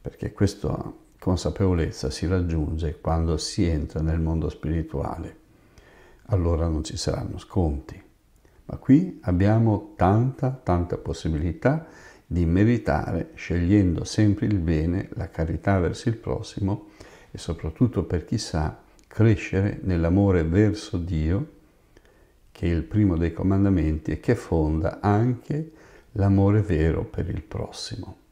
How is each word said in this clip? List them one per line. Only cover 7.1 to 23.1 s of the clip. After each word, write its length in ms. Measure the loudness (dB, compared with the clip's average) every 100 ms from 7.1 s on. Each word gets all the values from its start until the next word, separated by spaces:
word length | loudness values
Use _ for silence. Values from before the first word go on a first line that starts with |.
| -4 -6 -10
sconti. 640 | -4 0 0 -2 -8 -20 -20 _ _ _ _ _ -14
Ma 120 | -8
qui 420 | 6 6 6 -4
abbiamo 720 | 0 2 4 4 4 2 -4 0
tanta, 520 | 2 4 2 0 -4
tanta 480 | -2 -2 -2 -2 -6
possibilità 880 | -6 -6 -4 -2 -2 0 0 0 -4 -20 -20 -20 _
di 180 | 0 2
meritare, 840 | 4 4 2 0 -2 -2 -4 -6 -12
scegliendo 680 | -4 -2 4 4 4 0
sempre 440 | -4 2 2 2 0
il 100 | 0
bene, 520 | 2 0 0 -2 -6
la 160 | -8 -8
carità 480 | -4 -4 -2 0 2
verso 320 | 0 -2 -4
il 60 | -4
prossimo 720 | -6 -6 -8 -4 -4 -4 -8 -20 -20 -20 -20
e 80 | -12
soprattutto, 680 | -8 -6 -8 0 2 2
per 220 | -2 -4 -4
chi 140 | -6
sa, 420 | -4 -2 -4 -6 _ _ _
crescere 720 | 2 4 4 0 0 0 -2
nell'amore 600 | -2 0 4 4 4 4
verso 540 | 4 4 4 2 -6 -6
Dio, 520 | -2 -2 0 -2 -4 -12 _ _ _ _ _ _ _ _ _
che 140 | -4 0
è 60 |
il 120 | 0
primo 320 | 0 2 4